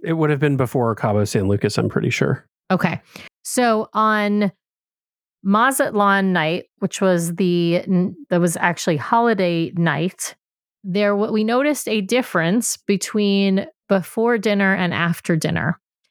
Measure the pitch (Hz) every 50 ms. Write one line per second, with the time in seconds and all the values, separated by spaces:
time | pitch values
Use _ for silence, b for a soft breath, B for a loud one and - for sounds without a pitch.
0 | - - 165 165 156 151 151 139 147 147 143 131 131 117 - 143 120 113 110 -
1 | - 113 104 104 104 101 - 113 98 98 101 104 - 104 - - 117 120 - -
2 | - 127 123 - - 135 143 - - _ _ _ _ - 190 180 - 180 156 -
3 | B B B B B B - _ - - - - 247 240 220 214 220 - - 214
4 | 220 214 214 214 208 208 208 208 208 196 - _ _ _ _ _ _ _ _ _
5 | _ _ _ _ _ _ _ _ - 190 196 214 233 262 262 - 285 - - 208
6 | 202 202 196 196 190 190 185 175 156 156 165 180 - _ _ _ - 190 - -
7 | 202 190 180 170 170 165 175 165 190 180 175 175 170 170 170 175 - - 190 180
8 | 180 165 - - 285 - 185 175 170 180 165 - - 175 170 - - - 165 143
9 | - - - 233 233 233 226 196 190 175 170 165 165 - - 170 170 165 143 143
10 | 160 180 - - - - - - _ _ _ _ _ _ _ _ - 196 175 202
11 | 208 202 202 202 208 233 - 214 214 220 233 247 277 294 302 - - - 214 214
12 | 196 190 233 247 247 - - 185 160 165 185 247 226 - - - _ - 202 185
13 | - - - 214 208 202 196 196 196 196 190 190 196 - - _ _ - 196 190
14 | 175 - - - 226 233 240 226 190 226 208 202 202 190 190 185 185 175 160 -
15 | 170 170 170 - - - 175 160 - - - - - - 175 - _ _ _ _
16 | _ _